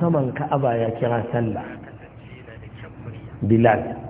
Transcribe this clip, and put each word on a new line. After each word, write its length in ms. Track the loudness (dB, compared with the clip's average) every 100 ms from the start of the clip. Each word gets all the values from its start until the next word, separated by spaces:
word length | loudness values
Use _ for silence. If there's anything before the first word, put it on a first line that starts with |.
saman 320 | 2 2 2
Ka'aba 420 | -2 -2 2 2 2
ya 140 | 0 0
kira 240 | 0 0 0
sallah. 320 | 0 0 -2 -8 -12 -14 -18 -18 -20 -18 -18 -18 -16 -16 -16 -16 -14 -14 -14 -14 -2
Bilal 560 | 4 6 8 6 0 -8 -4